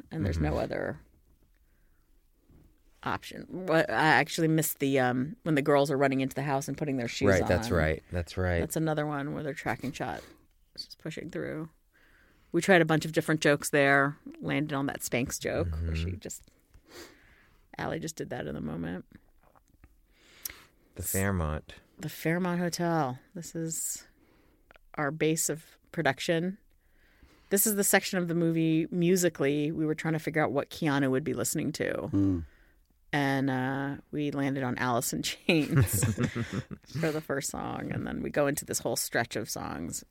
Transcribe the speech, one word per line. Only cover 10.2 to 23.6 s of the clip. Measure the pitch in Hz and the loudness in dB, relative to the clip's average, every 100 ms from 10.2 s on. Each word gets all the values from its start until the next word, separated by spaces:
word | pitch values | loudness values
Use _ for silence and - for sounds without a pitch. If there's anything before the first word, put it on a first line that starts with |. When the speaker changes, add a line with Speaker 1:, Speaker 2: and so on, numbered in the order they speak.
| - - _ _ _ - | -12 -20 _ _ _ -18
Speaker 1:
is | |
just | - - | -18 -14
pushing | - - - | -12 -10 -10
through. | 170 135 151 165 _ _ _ _ _ _ _ _ | -8 -8 -8 -10 _ _ _ _ _ _ _ _
We | 175 | 0
tried | - 180 | 6 6
a | 160 | 6
bunch | 156 160 | 2 2
of | |
different | 160 160 156 | 0 2 4
jokes | 156 143 - | 4 4 4
there, | 147 139 139 143 147 - 320 | 4 6 6 4 -2 -12 -10
landed | 156 143 151 | -4 -2 -2
on | 139 139 | -2 -2
that | - | -4
Spanx | - 120 143 - | -2 -2 -2 -4
joke | - 135 85 78 | -2 -2 -2 -2
where | 82 80 | -2 -2
she | 85 | -4
Speaker 2:
Mm-hmm. | 95 | -6
Speaker 1:
just, | - - - _ _ - - - - - - _ _ _ _ - | -10 -14 -18 _ _ -20 -20 -20 -20 -20 -20 _ _ _ _ -8
Allie | - 165 | -6 -4
just | 160 - | -6 -8
did | 143 | -8
that | 123 - | -8 -6
in | |
the | 147 | -6
moment. | 151 165 165 180 - - _ _ _ _ _ _ - _ _ _ _ - - - - _ _ - | -6 -6 -6 -8 -12 -20 _ _ _ _ _ _ -20 _ _ _ _ -14 -14 -14 -20 _ _ -10
Speaker 2:
The | |
Speaker 1:
S- | 92 | -4
Speaker 2:
Fairmont. | 95 98 92 76 76 - - _ - | 0 2 2 0 -2 -8 -20 _ -12
Speaker 1:
The | 151 | -12
Fairmont | - 160 175 180 175 | -4 0 0 0 0
Hotel. | 175 - 170 165 131 131 - | -2 0 0 2 0 -4 -12
This | 185 165 | -14 -10
is | 165 | -8